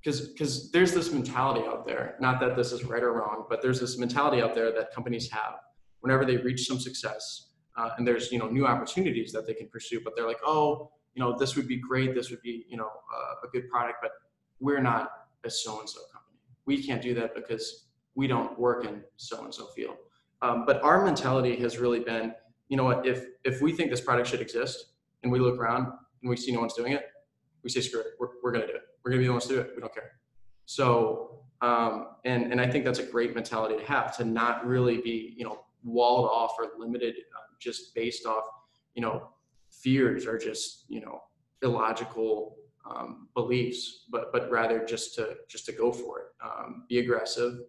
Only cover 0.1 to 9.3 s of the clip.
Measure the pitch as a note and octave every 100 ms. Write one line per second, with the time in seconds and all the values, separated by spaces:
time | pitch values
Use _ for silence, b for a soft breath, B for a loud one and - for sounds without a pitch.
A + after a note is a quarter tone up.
0.1 | C3 - - D3 B2+ - E3+ F3+ F3 -
1.1 | C#3+ B2+ B2+ C3+ A#2+ A2+ A2+ A#2 B2 B2
2.1 | - C3 B2+ B2+ B2 A#2+ A#2+ B2 A#2 A#2+
3.1 | A#2 G#2+ G#2+ G#2+ - B2+ B2+ A#2+ B2 A#2+
4.1 | C3 C#3+ B2+ A2+ A#2 A2+ A2+ A2 - B2
5.1 | A#2 - A2 - - - _ - _ B2+
6.1 | C3 C3 B2 B2 B2+ - B2+ B2+ - A2
7.1 | G#2+ - - - _ _ - A#2 A#2 A#2+
8.1 | A#2+ - B2 A2 B2 C3+ A#2 - - F#3
9.1 | A#2 A2